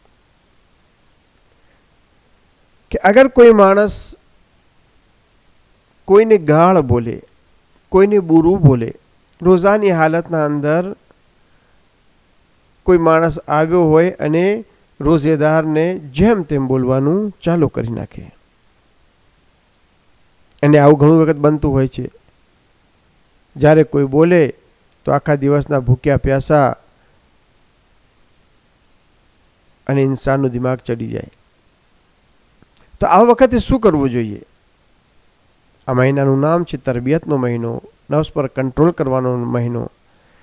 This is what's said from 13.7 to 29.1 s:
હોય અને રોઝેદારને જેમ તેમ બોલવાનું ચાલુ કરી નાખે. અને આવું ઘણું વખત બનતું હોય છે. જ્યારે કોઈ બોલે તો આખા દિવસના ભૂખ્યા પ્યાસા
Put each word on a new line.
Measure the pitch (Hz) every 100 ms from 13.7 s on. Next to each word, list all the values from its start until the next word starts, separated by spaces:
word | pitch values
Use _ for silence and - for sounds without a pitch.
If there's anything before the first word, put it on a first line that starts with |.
| 180
હોય | 160 156 180
અને | - 147 165 185 220 208 _ _ -
રોઝેદારને | 143 165 147 151 151 160 156 156 170 185
જેમ | 147 131 214 214
તેમ | 151 147 131
બોલવાનું | 131 127 131 143 190 214 -
ચાલુ | 170 170 139
કરી | 120 113
નાખે. | 113 - - - _ _ _ _ _ _ _ _ _ _ _ _ _ _ _ _ _ _ _ _ _ _ -
અને | 147 147
આવું | 143 151
ઘણું | 147 160
વખત | 156 147
બનતું | 147 151 151
હોય | 135 131
છે. | - 127 _ _ _ _ _ _ _ _ _ _ _ _ _ _ 139
જ્યારે | 147 156
કોઈ | - 143
બોલે | 139 143 170 175 131 - _ _ _ _ -
તો |
આખા | 139 - 147
દિવસના | 139 147 139 143
ભૂખ્યા | 123 123 147 135
પ્યાસા | 139 135 - 151 127 - _ _ _ _ _ _ _ _ _ _ _ _ _ _ _ _ _ _ _ _ _ _ _